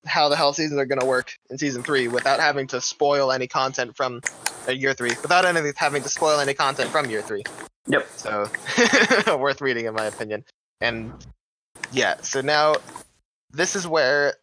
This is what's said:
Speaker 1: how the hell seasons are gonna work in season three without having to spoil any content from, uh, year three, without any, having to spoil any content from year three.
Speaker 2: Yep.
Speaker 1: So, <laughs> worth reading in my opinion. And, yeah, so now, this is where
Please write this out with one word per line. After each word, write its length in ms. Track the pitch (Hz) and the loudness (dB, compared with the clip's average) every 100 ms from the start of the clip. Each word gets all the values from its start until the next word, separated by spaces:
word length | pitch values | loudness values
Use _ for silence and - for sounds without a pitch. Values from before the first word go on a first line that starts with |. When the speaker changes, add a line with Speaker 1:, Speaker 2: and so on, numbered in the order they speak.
| 160 | -2
Speaker 1:
how 220 | 170 147 | 2 2
the 80 | 151 | 4
hell 160 | 143 | 2
seasons 260 | 143 156 143 | 0 -2 -2
are 80 | 135 | -2
gonna 180 | 135 | 0
work 280 | 127 127 - - _ | 2 0 -2 -14 _
in 80 | 131 | -6
season 240 | 143 123 | -4 -4
three 240 | 123 139 120 | -2 0 0
without 320 | 123 135 139 | 0 2 2
having 300 | 156 143 131 | 2 0 -4
to 120 | 127 | -4
spoil 520 | - - 143 143 135 | -4 0 2 4 2
any 160 | 131 127 | 0 0
content 480 | 160 131 135 123 - | 0 0 -2 -6 -2
from, 240 | 131 120 - - - - - | -4 -4 -8 -6 -8 -6 -6
uh, 20 | |
year 240 | 131 135 | -2 -2
three, 160 | 135 120 117 | -2 -2 -2
without 240 | 147 175 | 2 4
any, 280 | 185 170 147 | 4 2 -2
having 260 | 143 151 143 | 0 0 0
to 40 | 139 | -4
spoil 300 | - 156 151 | 0 2 2
any 160 | 139 | 2
content 360 | 139 143 135 - | 2 0 0 0
from 200 | 160 139 | 0 0
year 120 | 110 | -4
three. 200 | 104 101 - - - _ - | -4 -6 -8 -12 -16 _ 0
Speaker 2:
Yep. 180 | 147 - - | 0 0 -10
Speaker 1:
So, 320 | 107 104 104 - - - 233 | -6 -4 -4 -6 -4 2 4
<laughs> 440 | - 220 208 208 151 | 6 4 4 2 2
worth 240 | 139 135 | 0 0
reading 260 | 139 117 113 | -2 -2 -2
in 80 | |
my 100 | 110 107 | -2 -4
opinion. 380 | - 110 104 - _ _ _ | -4 -6 -8 -8 _ _ _
And, 320 | 120 117 113 - - - _ _ _ - - | -2 -2 -10 -14 -20 -20 _ _ _ -16 -6
yeah, 300 | 131 107 - | 0 0 0
so 180 | - 139 | -4 -2
now, 360 | 135 151 151 151 - - - _ _ _ _ | 2 4 4 2 -2 -18 -20 _ _ _ _
this 240 | 139 180 | -4 -2
is 100 | 202 175 | -2 -2
where 460 | 160 131 143 143 - | 2 2 4 2 -2